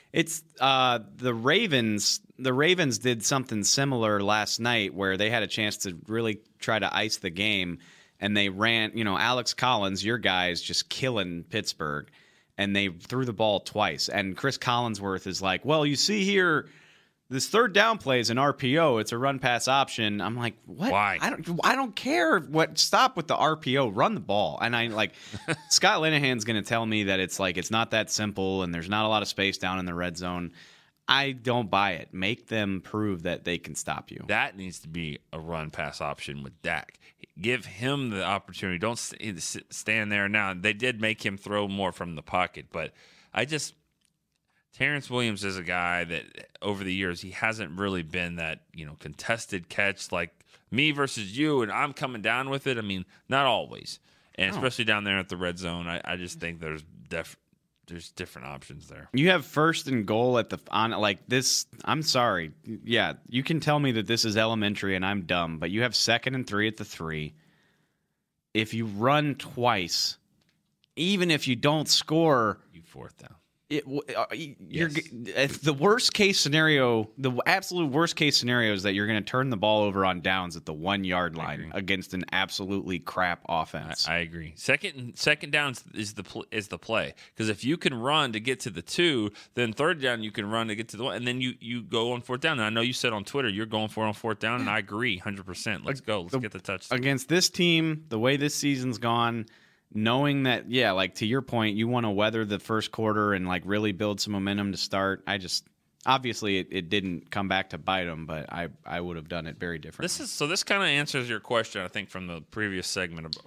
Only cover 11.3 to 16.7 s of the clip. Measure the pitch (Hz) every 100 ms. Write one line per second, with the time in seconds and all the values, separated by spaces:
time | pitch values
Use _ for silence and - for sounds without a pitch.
11.3 | 85 - 110 - - 78 73 - - _
12.3 | _ _ - 101 101 98 85 - 123 127
13.3 | 101 110 98 - 107 101 73 - 101 95
14.3 | 87 139 - 127 120 120 101 98 92 98
15.3 | 87 95 92 127 156 147 139 - 208 190
16.3 | 202 180 151 -